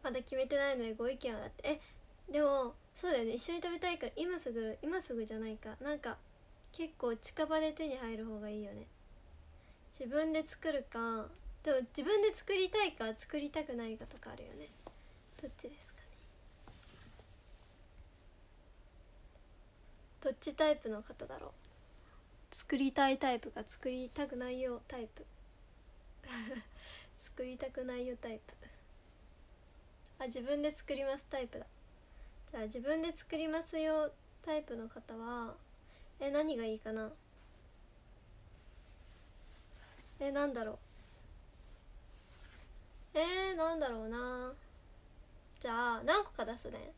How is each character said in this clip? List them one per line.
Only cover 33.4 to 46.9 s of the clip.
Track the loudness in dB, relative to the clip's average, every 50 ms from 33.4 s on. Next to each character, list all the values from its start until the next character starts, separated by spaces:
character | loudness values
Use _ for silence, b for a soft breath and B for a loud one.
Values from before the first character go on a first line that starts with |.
| 2
ま | 2 2 0
す | 0 0 0
よ | 2 4 6 6 4 4 2 -2 -8 -20 -20 -20 -8
タ | -2 0 0
イ | 0 0
プ | -2 -6
の | -6 -6 -8
方 | -10 -14 -12 -10 -8
は、 | -6 -4 -4 -2 -2 -4 -6 -8 -12 -18 -20 -20 B B B B B B B B -2
え、 | 0 4
何 | 4 4 4 4 2
が | 2 0
い | 0 -2
い | -2
か | -4 -4
な。 | -2 -2 -4 -4 -8 -12 -20 -20 -20 -20 -20 -20 -20 -20 -20 -20 -20 -20 -20 -20 -20 -20 -20 -20 -20 -20 -20 -20 -20 -20 -20 -20 -20 -18 -18 -18 -18 -18 -18 -18 -18 -18 -18 -18 -18 -18 -18 -18 -18 -18 -16 -16 -16 -18 -18 -18 -18 -16 -16 -16 -16 -18 -18 -18 -6 0
え、 | 0 2
な | 4 4 4
ん | 4 2
だ | 0 -2
ろ | -2 -4 -6 -12 -16 -18 -18 -18 -18 -18 -18 -18 -18 -18 -18 -18 -20 -20 -20 -18 -18 -18 -18 -18 -18 -18 -18 -18 -18 -18 -18 -18 -18 -16 -16 -16 -16 -16 -16 -16 -16 -16 -16 -16 -18 -18 -18 -18 0 2
う。 | 2
え | 4 4 4 2 2 2 4
ー、 |
な | 4 4 4 4
ん | 4
だ | 2 2
ろ | 2 -2 -2
う | -2
な。 | -2 -2 -2 -2 -4 -4 -4 -6 -8 -10 -16 -20 -20 -20 -20 -20 -20 -20 -20 -20 -20 -20 -20 -18 -20 -20 -20 -20 -14 -6
じ | -2
ゃ | 0 2 4 4 4 2
あ、 | 4 6
何 | 6 8 6 6
個 | 4
か | -2 -2 -2
出 | -2 -2
す | -4 -6 -8
ね。 | -8 -8 -10 -10